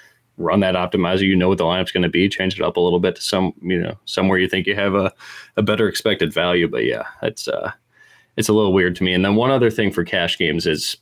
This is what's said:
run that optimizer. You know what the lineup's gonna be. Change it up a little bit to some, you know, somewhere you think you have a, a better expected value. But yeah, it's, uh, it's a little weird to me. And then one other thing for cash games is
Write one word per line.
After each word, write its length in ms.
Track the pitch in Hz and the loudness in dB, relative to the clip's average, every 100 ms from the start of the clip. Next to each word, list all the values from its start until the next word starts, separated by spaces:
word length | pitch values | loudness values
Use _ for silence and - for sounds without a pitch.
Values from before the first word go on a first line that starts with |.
| - _ _ - | -20 _ _ -6
run 240 | 85 98 | 0 2
that 140 | 95 | 2
optimizer. 480 | 92 90 95 87 95 | 0 -2 0 0 2
You 120 | 95 | 2
know 140 | 92 90 | 4 2
what 80 | 92 | 2
the 80 | |
lineup's 280 | 82 90 90 | 0 0 -2
gonna 180 | 92 85 | 0 0
be. 180 | 87 101 | 2 0
Change 320 | - 92 - | 0 -4 -2
it 20 | |
up 140 | 80 87 | -2 0
a 40 | |
little 200 | 87 90 | 2 2
bit 160 | 92 87 | 0 -2
to 60 | |
some, 320 | - 95 92 - | -2 0 -2 -4
you 180 | 90 90 | -4 -2
know, 180 | 85 - | -4 -8
somewhere 320 | - - 95 95 | -8 -2 2 2
you 120 | 92 | 2
think 180 | 95 92 | 0 -2
you 80 | |
have 200 | 101 101 | -2 0
a, 180 | 98 95 - - - - - | 0 0 -4 -20 -20 -8 -2
a 60 | |
better 260 | 104 107 107 | 0 2 0
expected 420 | - 110 98 82 | 0 -2 0 -2
value. 380 | 80 87 90 85 | 0 0 2 0
But 160 | 60 | 0
yeah, 200 | 58 55 - - | -2 -2 -6 -8
it's, 260 | - - - | -8 -6 -6
uh, 240 | - - - _ _ _ _ _ - | -6 -6 -12 _ _ _ _ _ -4
it's 140 | 101 | 2
a 20 | |
little 220 | 107 101 | 2 4
weird 220 | 95 90 87 | 4 2 0
to 60 | |
me. 120 | 92 | 0
And 100 | 90 | 2
then 100 | 98 | 2
one 160 | 104 127 | 2 2
other 200 | 135 120 | 2 2
thing 200 | 107 101 | 2 -2
for 140 | - | -2
cash 320 | 92 95 85 - | -2 -2 -2 -2
games 300 | 82 82 82 | -2 0 0
is 300 | 76 - - | -2 -4 -10